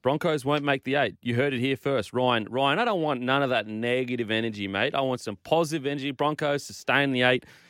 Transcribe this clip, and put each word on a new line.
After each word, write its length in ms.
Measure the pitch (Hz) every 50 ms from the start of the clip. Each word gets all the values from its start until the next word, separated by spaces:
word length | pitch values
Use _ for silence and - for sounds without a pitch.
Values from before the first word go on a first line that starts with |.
Broncos 440 | - 123 143 156 - 175 156 143 117
won't 180 | 143 147 147 143
make 200 | 143 139 135 -
the 120 | 131 135
eight." 200 | 143 135 107 87 -
You 140 | - 120 120
heard 180 | 120 135 143 135
it 60 | 120
here 160 | 123 139 135
first. 360 | - - 143 139 120 104 - -
Ryan, 340 | 123 127 127 120 113 107 -
Ryan, 300 | 117 131 139 139 143 196
I 60 | 247
don't 160 | 233 208 175
want 200 | 160 151 139 120
none 200 | 123 127 135 139
of 80 | 143 127
that 180 | 127 113 104
negative 640 | 107 110 107 117 120 123 127 131 123 127 117 113 101
energy, 380 | 110 110 113 113 107 104 98
mate. 260 | 98 98 98 117 143 -
I 80 | 139
want 180 | 135 131 127 120
some 160 | - 113 98 - -
positive 420 | - 156 165 170 143 156 156 131
energy. 240 | 143 143 147 135 143
Broncos 560 | 135 - 143 151 151 - 156 143 143 139 -
to 60 | - 104
stay 300 | - - - 123 135 143
in 80 | 139
the 120 | 131 123 127
eight. 220 | 127 127 120 - - - - -